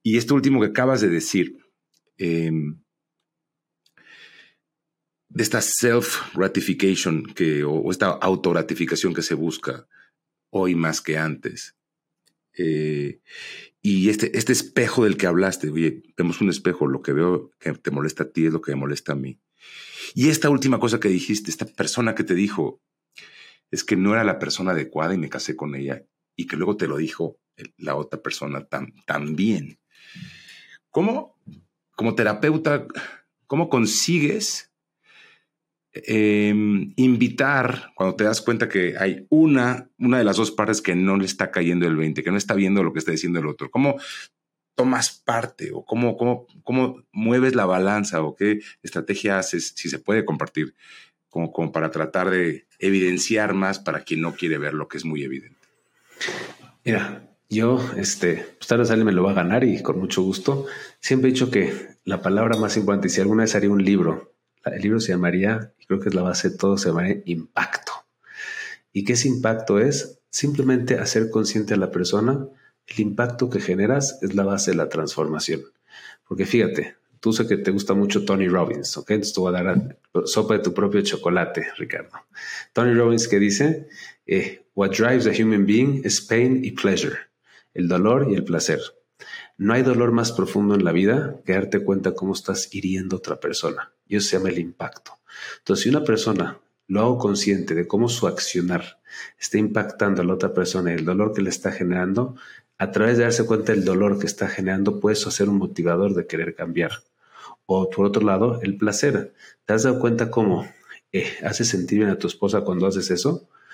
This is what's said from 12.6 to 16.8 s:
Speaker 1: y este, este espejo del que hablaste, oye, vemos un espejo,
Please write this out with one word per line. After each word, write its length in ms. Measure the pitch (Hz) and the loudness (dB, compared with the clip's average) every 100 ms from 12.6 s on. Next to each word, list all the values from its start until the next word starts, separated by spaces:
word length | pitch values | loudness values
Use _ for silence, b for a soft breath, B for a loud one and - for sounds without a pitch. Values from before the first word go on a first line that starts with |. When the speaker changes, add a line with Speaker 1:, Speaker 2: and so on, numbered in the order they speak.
| 85 78 78 73 71 - B B B B B _ | -2 -2 -2 -4 -6 -8 B B B B B _
Speaker 1:
y 280 | 104 95 98 | 0 4 4
este, 280 | 107 - - | 2 0 0
este 140 | 117 | 0
espejo 540 | 127 - - 117 - 110 | 0 0 0 0 4 2
del 120 | 92 | 4
que 80 | 92 | 2
hablaste, 460 | 87 95 92 76 | 2 2 0 -4
oye, 320 | 78 80 80 - - | 0 0 -2 -8 -4
vemos 260 | 85 - | -2 0
un 80 | 104 | 0
espejo, 360 | 80 95 87 | 0 -2 0